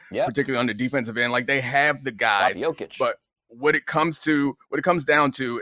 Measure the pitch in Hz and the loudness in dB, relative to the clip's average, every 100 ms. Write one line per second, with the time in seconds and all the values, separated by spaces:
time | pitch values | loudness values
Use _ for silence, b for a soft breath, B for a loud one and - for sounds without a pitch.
0 | b 104 151 123 135 123 120 107 127 139 | b -4 -2 -2 -2 0 0 -2 -2 -2
1 | 117 113 120 123 123 139 123 139 147 143 | -2 -2 0 0 0 -2 0 2 2 0
2 | 135 110 113 101 95 95 131 - 92 - | -4 0 2 4 2 0 -4 -4 -8 -4
3 | 120 - _ _ _ 120 147 151 - 156 | -2 -4 _ _ _ -2 0 0 0 0
4 | 165 151 156 151 143 - _ 143 180 175 | 0 -2 0 0 0 -4 _ -2 0 2
5 | 139 147 143 127 127 117 | 2 2 2 0 -6 -6